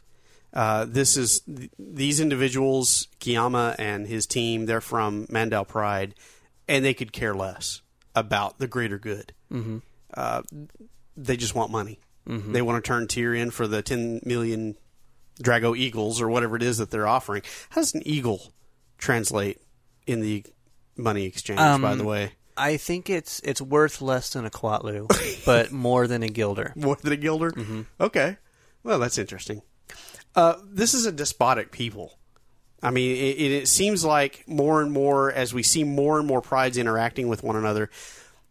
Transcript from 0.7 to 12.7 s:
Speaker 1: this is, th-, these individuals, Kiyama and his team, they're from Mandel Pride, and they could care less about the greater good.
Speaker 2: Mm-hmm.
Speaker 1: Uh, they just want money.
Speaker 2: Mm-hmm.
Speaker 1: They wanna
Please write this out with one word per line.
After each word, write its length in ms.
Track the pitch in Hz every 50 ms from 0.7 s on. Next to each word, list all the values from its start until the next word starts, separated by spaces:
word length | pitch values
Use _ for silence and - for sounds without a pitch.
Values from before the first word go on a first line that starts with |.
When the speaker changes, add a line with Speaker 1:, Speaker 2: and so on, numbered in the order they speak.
| 110 107 110
Speaker 1:
this 300 | 120 113 135 135 131 -
is, 240 | 143 123 113 - -
th-, 300 | - - 151 127 131 - - -
these 420 | 98 202 175 139 135 143 147 151
individuals, 880 | 160 151 143 127 135 131 123 131 135 135 135 131 127 123 - - - - - _
Kiyama 540 | - 123 117 117 117 123 123 120 117 117 - -
and 280 | 110 104 104 101 104
his 200 | 104 113 110 107
team, 400 | - - 127 117 117 113 113 113
they're 140 | 110 113 113
from 460 | - - 123 117 107 107 104 107 110 -
Mandel 340 | - 110 110 113 110 104 101
Pride, 500 | - - 113 104 104 101 98 98 98 - - - - - - _ _ _ _ _ -
and 160 | 143 135 131
they 100 | 135 123
could 180 | - 127 110 -
care 220 | - 120 110 101
less 460 | 95 95 95 95 - - - - - - _ _ _ _ _ _
about 440 | 113 110 104 110 107 104 98 - -
the 80 | 139 120
greater 300 | - 123 120 107 101 98
good. 340 | 107 110 101 104 - - - - _ _ -
Speaker 2:
Mm-hmm. 260 | 123 110 110 110 117 - - - - - - -
Speaker 1:
Uh, 280 | - 127 117 117 - - - 160 147 147 - - - 220 - - - - - -
they 200 | 156 135 127 127
just 180 | 120 120 110 -
want 160 | - 110 104
money. 280 | 110 110 101 107 107 - _ _ _ _ _ -
Speaker 2:
Mm-hmm. 240 | 117 110 101 104 113
Speaker 1:
They 100 | 120 120
wanna 180 | 117